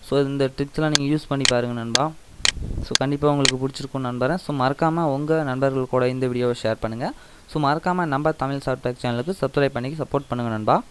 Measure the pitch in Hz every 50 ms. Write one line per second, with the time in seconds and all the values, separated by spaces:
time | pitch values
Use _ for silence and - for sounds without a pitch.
0 | - - 135 139 143 139 139 139 139 131 131 - 143 143 - - 156 156 151 147
1 | 143 139 151 151 - - 143 139 135 - 127 120 120 120 120 120 113 117 113 123
2 | 143 160 160 - - - - - - - - - - - - - - - - -
3 | 135 139 143 143 147 147 147 143 135 131 131 127 131 135 135 - 143 135 - 135
4 | 131 123 123 123 123 131 165 185 - - 147 139 123 131 143 - 170 160 160 170
5 | 170 151 135 139 147 151 160 160 156 135 127 131 135 135 131 131 131 127 - 127
6 | 123 127 127 131 131 127 123 123 123 123 120 - - 110 110 - - 110 110 113
7 | 135 196 302 - - - - - - - - 156 151 139 147 160 - 185 180 180
8 | 175 160 139 135 151 156 151 - 143 135 139 139 - - 131 127 - 127 123 -
9 | - 123 120 120 127 165 190 - - 131 - 147 143 135 - 120 120 131 156 160
10 | 135 - - 139 139 - - 123 120 117 110 107 107 113 131 190 247 -